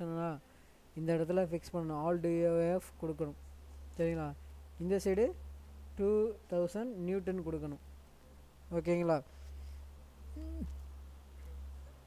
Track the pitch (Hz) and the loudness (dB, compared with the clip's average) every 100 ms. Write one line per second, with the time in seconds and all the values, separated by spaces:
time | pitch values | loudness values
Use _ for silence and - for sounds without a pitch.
0 | 170 165 170 147 - - - - - - | -2 -2 -2 -4 -10 -20 -20 -20 -14 -4
1 | 160 165 160 180 180 165 - 175 160 151 | 2 2 4 4 4 0 -2 -2 0 0
2 | 156 175 170 170 170 170 170 180 - - | 2 4 4 4 6 6 4 2 -2 -6
3 | 160 151 151 147 - - - - - - | -4 -2 -4 -4 -14 -16 -16 -14 -14 0
4 | 165 165 151 143 - - - - 170 196 | 2 2 -2 -6 -12 -16 -16 -6 2 2
5 | 196 190 247 370 - - - - - - | 4 6 4 2 -10 -12 -16 -16 -14 0
6 | 196 214 220 208 - 175 175 202 247 208 | 4 6 4 0 -2 2 2 0 -4 -2
7 | 175 190 185 185 165 160 151 143 - - | 0 0 0 -2 -2 -2 -4 -6 -10 -18
8 | - - - - - - - 170 160 175 | -20 -20 -20 -20 -20 -20 -4 -2 4 4
9 | 170 156 - - - - - - - - | 6 4 2 -12 -12 -10 -10 -12 -14 -16
10 | - - - - 311 - - - - - | -20 -16 -12 -8 -6 -4 -6 -6 -12 -14
11 | - - - - - - - - - - | -16 -18 -18 -16 -12 -10 -10 -12 -14 -18